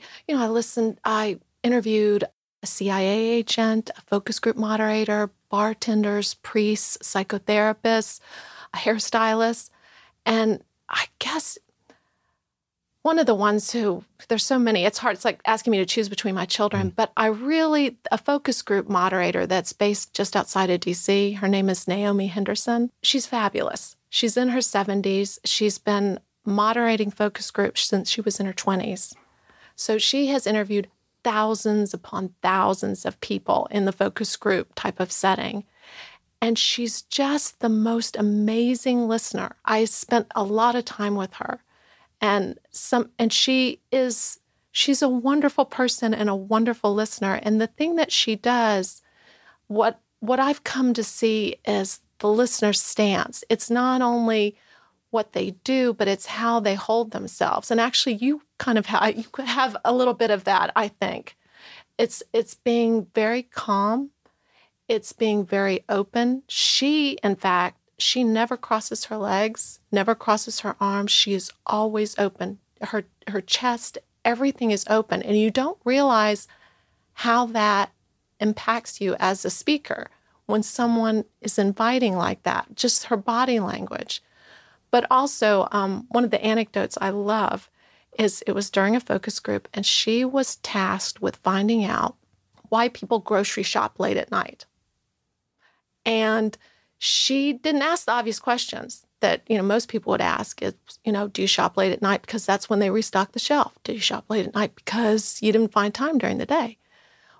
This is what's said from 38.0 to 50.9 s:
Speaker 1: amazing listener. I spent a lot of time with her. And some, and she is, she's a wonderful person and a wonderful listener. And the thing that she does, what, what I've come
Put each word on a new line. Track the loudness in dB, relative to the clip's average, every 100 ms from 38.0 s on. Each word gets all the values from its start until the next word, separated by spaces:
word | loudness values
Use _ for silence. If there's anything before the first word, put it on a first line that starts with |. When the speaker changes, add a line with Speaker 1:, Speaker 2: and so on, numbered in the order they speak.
| -2 -2
Speaker 1:
amazing | 0 2 2 2 2 0 0 2 2
listener. | 0 -2 -6 -6 -6 -2
I | 2 2
spent | -2 0 0 0 -4
a |
lot | -2 2 2 2
of | -2
time | -4 -2 -2
with | -4 -8
her. | -8 -10 _ _ _ _ _ -2
And | 0 2 0 -6 _
some, | -6 0 0 0 0
and | 0
she | 2 2 4 2 -2 _
is, | 0 0 -2 -6 -8 _ _ _
she's | -2 2 4
a | 2
wonderful | 2 2 4 4 2 0
person | 0 -2 0 0
and | 0 0
a | -2
wonderful | 0 2 2 0 0
listener. | 0 -2 -2 -2 0
And | 0 0
the | 0
thing | -2 0 0
that | 0
she | 0 0 0
does, | 2 2 2 2 -2 -8 _ _ _ _ _ _ -6
what, | 0 2 0 _ _
what | -2 2
I've | 2 0
come | -4 0 2